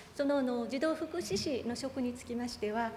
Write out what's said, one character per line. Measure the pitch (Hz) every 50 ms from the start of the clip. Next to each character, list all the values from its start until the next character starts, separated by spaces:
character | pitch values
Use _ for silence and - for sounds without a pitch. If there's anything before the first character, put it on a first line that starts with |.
| - - -
そ | - 285
の、 | 277 285
あ | 277
の、 | 262 247 240 240 233
児 | 214 254 269
童 | 320 320 311
福 | - 330 320 339
祉 | 359 - - 370
司 | 392 - 330 262 - -
の | 233 240
職 | - 277 262 - 269
に | 247 247 240
つ | 247 -
き | - 233
ま | 240 240
し | 240 -
て | - 214 208
は、 | 214 233 233 226 233